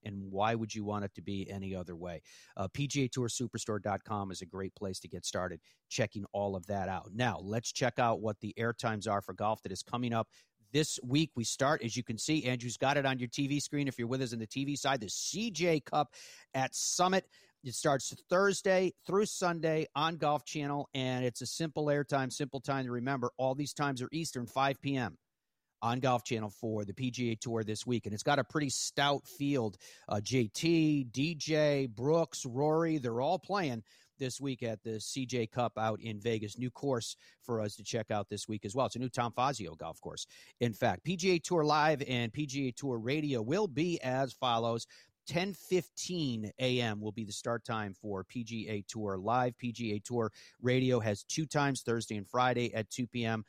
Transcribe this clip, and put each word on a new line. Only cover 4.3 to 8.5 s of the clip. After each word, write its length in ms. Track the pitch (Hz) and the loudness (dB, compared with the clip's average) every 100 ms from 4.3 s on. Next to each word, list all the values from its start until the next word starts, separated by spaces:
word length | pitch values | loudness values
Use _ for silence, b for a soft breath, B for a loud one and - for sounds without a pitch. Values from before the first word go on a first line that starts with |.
is 120 | 90 | -6
a 40 | 87 | -10
great 280 | 92 95 | -6 -8
place 260 | - 98 95 | -6 -8 -6
to 80 | 87 | -10
get 160 | 90 | -10
started 360 | - 98 90 82 b b _ | -6 -4 -4 -6 b b _
checking 360 | - 107 104 98 | -2 -2 -2 -6
all 200 | 101 101 | -2 -2
of 120 | 95 87 | -2 -4
that 220 | 101 95 | -2 -2
out. 240 | 92 - | -4 -6
Now, 240 | 101 123 92 | -2 -2 -2
let's 300 | 92 110 - | -4 -4 -4
check 260 | - 127 - | 0 0 2
out 220 | 120 101 | 2 2
what 200 | 107 104 | 0 -4
the 140 | 107 | -6